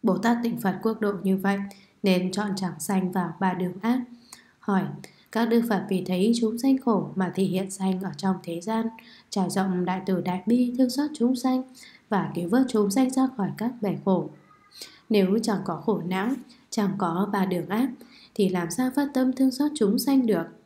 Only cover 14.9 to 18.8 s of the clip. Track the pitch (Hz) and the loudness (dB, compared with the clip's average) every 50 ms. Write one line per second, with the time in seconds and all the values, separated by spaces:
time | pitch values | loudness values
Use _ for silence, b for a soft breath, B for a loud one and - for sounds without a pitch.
14.9 | B B B B 226 208 190 185 196 233 233 - 208 180 190 - 165 156 - - | B B B B 4 4 4 4 2 2 2 0 -2 -2 -2 -4 -6 -4 0 0
15.9 | 208 170 160 170 185 190 196 233 269 254 B B B B B B - - 202 190 | 0 0 0 -2 -2 -2 -2 -2 -4 -4 B B B B B B -2 0 0 0
16.9 | 196 - 196 170 165 175 196 - 202 202 185 185 180 175 160 160 190 220 262 262 | 0 0 -2 0 0 0 0 0 0 0 0 0 0 -2 -2 -2 0 0 0 0
17.9 | - B B B B B B B B - 202 185 180 180 175 165 165 - | -2 B B B B B B B B 0 2 2 2 0 -2 -2 -2 -2